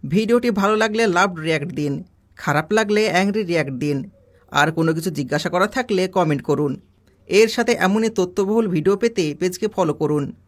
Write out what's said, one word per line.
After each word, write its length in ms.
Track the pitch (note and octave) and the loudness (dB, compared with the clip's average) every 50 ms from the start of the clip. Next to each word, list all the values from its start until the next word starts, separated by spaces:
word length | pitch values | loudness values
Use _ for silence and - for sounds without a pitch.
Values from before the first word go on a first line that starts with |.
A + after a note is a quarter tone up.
ভিডিওটি 460 | - C#3 D3 G3+ A3+ G#3 A#3 B3 A#3+ A#3+ | -6 0 0 0 2 4 2 2 2 0
ভালো 240 | G#3+ G3+ G3 G3+ G#3+ | 0 0 2 2 2
লাগলে 260 | G#3+ A3 A3 G#3+ A3+ A#3 | 2 0 0 0 0 0
লাভ 240 | G#3+ E3+ F3 F#3 G3+ F3+ D#3+ | 2 4 2 2 2 0 -4
রিয়্যাক্ট 320 | D#3 E3 D#3+ D3+ C#3+ F3 - | -2 -2 -2 -2 -2 -6 -6
দিন, 180 | C#3 D3 C#3+ C#3 D3+ - - _ _ _ _ _ - | -4 -4 -4 -4 -6 -8 -14 _ _ _ _ _ -8
খারাপ 280 | - - C#3 D3 D#3 - | -4 -2 0 0 0 0
লাগলে 300 | G#3+ A3 A3 G#3 G#3 G#3 A3 G#3+ | 0 0 2 2 0 0 0 2
অ্যাংরি 340 | - F3+ F#3+ G3+ G3+ A3 | 2 2 2 2 0 -2
রিয়্যাক্ট 320 | G#3+ E3+ F3 D#3+ D3+ C#3 C3+ B2 C#3+ | -2 0 -2 -2 -2 -2 -4 -4 -2
দিন। 140 | D3 C#3+ C3+ - - _ _ _ _ _ _ _ _ | -2 -2 -2 -4 -8 _ _ _ _ _ _ _ _
আর 160 | - C#3 D3 D#3 | 0 2 2 2
কোনো 180 | D#3+ E3 D#3+ D#3+ D#3+ | 2 0 0 0 0
কিছু 160 | D#3+ D#3+ F#3+ | 0 -4 -4
জিজ্ঞাসা 380 | D#3 C#3+ D3 B2 - D3 - F3+ | -4 -4 -4 -2 -2 -2 -2 -2
করা 180 | F3 F3+ F#3+ | 0 0 0
থাকলে 360 | G#3 - C4 B3 B3 G#3+ F#3 F#3 F#3 | 0 0 -6 -4 -2 0 -2 -2 0
কমেন্ট 340 | - F#3+ F3 D#3 D3+ C#3 | 0 0 2 2 0 -2
করুন। 300 | - - C#3+ C#3 D3+ C#3+ - - _ _ _ _ _ _ _ _ _ - | 0 -2 0 0 0 -4 -4 -8 _ _ _ _ _ _ _ _ _ 2
এর 200 | E3+ G3 A3+ A3 | 4 4 4 4
সাথে 240 | - - A#3 A#3+ A#3 - | 4 -2 0 0 0 2
এমনই 320 | F3+ F#3 G3+ A3 A3 A3 | 2 2 2 2 0 0
তথ্যবহুল 560 | A3 - F#3 F3+ F3+ - G3 F#3+ G#3+ A#3 A3+ G3+ | 0 0 -2 0 0 -2 -2 0 2 0 0 2
ভিডিও 260 | F3+ D#3 D3+ F#3+ G3+ | 0 0 2 2 2
পেতে 280 | G3 A3+ A#3 A3+ G3 E3+ D3+ C#3+ | 2 0 -2 0 0 -2 -2 -2
পেজকে 320 | D3 F3 F#3 F#3 - - G#3+ | -2 -4 -4 -2 -2 -6 -4
ফলো 260 | G#3 - F3+ D#3+ D3 | -2 0 -2 -2 0
করুন। 300 | - D#3 D3 D3+ D3 C#3+ - - - _ | -2 -2 -2 0 -2 -2 -6 -10 -16 _